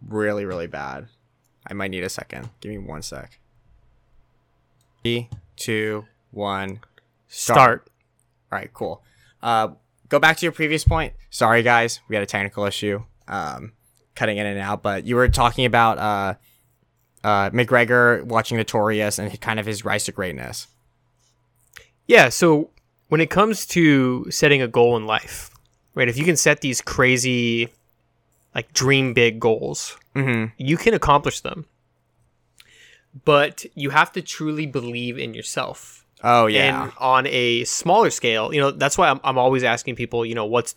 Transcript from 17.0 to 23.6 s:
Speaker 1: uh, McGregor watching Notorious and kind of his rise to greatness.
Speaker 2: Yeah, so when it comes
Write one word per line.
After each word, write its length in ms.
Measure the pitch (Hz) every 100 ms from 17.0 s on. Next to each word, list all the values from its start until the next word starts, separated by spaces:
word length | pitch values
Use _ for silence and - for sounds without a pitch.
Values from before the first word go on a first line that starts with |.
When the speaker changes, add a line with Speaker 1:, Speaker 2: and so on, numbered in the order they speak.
| _ _ 107
Speaker 1:
uh, 240 | 101 101
McGregor 760 | 120 120 123 117 123 120 110
watching 320 | 78 113 113 117
Notorious 600 | 110 113 107 107 104 -
and 220 | 101 104
kind 180 | 113 110
of 60 | 107
his 180 | 104
rise 200 | 110 104
to 80 | -
greatness. 560 | - 92 67 62 - - _ _ _ _ _ _ _ _ _ _ - _ _ -
Speaker 2:
Yeah, 220 | 233 131
so 420 | - 170 151 160 _ _ _ -
when 120 | 156
it 100 | 160
comes 360 | 180 220 208